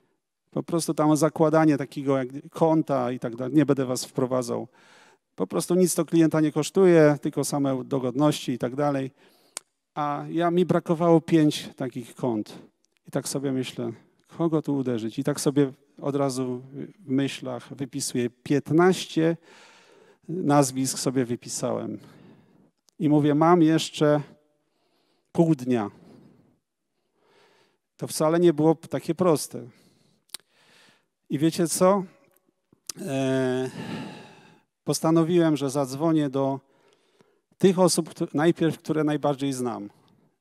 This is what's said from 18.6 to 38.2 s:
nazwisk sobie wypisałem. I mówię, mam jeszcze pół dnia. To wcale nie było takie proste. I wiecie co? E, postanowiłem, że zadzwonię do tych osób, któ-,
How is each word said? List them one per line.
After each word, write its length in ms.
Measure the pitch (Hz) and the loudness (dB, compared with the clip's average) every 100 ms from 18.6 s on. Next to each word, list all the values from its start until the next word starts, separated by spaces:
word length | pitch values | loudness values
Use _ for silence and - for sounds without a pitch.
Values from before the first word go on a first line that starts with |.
| - 151 180 180 - - 165 170 _ - - _ _ _ _ _ - | 0 2 4 2 -2 -2 0 -2 _ -20 -20 _ _ _ _ _ -12
nazwisk 680 | 170 160 143 131 131 131 - | -6 0 2 2 0 -4 -4
sobie 260 | 143 127 | -4 -2
wypisałem. 720 | 120 120 120 - 123 113 113 107 - - - - _ _ _ _ _ - | -2 -6 -10 -8 -6 -4 -6 -12 -16 -20 -20 -20 _ _ _ _ _ -4
I 100 | 151 | 0
mówię, 260 | 151 147 | 2 2
mam 280 | 147 160 180 | 4 4 4
jeszcze 580 | 156 160 - - 151 147 143 - _ _ _ _ _ _ _ _ _ | 4 2 -2 -2 2 2 -2 -16 _ _ _ _ _ _ _ _ _
pół 220 | - 165 | 0 2
dnia. 360 | 147 123 120 101 - - - - _ _ _ _ _ _ _ _ _ _ _ _ _ _ _ _ _ | 0 0 -2 -4 -10 -20 -20 -20 _ _ _ _ _ _ _ _ _ _ _ _ _ _ _ _ _
To 100 | 135 | -10
wcale 340 | - 156 170 | -2 0 4
nie 120 | 175 | 4
było 220 | 147 160 | 4 2
takie 400 | 156 - 139 - | 2 -2 -6 -4
proste. 540 | 156 180 147 - 123 120 - _ _ _ _ _ - _ _ _ _ _ _ _ _ - | -2 2 0 -2 -12 -16 -20 _ _ _ _ _ -20 _ _ _ _ _ _ _ _ -8
I 80 | 139 | -2
wiecie 300 | 160 156 165 | 0 0 -2
co? 360 | - 185 202 185 _ _ _ _ _ _ _ - - | 2 2 2 0 _ _ _ _ _ _ _ -18 -12
E, 720 | - 135 135 131 127 127 131 - - - - - - - - _ _ _ | -6 -4 0 0 0 -2 -4 -8 -10 -10 -12 -16 -20 -20 -20 _ _ _
postanowiłem, 720 | - 147 160 165 160 175 165 143 | -6 -2 2 2 4 4 4 2
że 140 | 139 | -2
zadzwonię 600 | 143 131 135 165 160 147 | -2 -4 -2 0 0 0
do 300 | 135 135 135 - _ _ _ _ _ _ _ _ - | -2 -2 -4 -10 _ _ _ _ _ _ _ _ 2
tych 200 | 190 180 | 4 6
osób, 320 | 180 - 160 | 4 2 -4
któ-, 180 | - | -6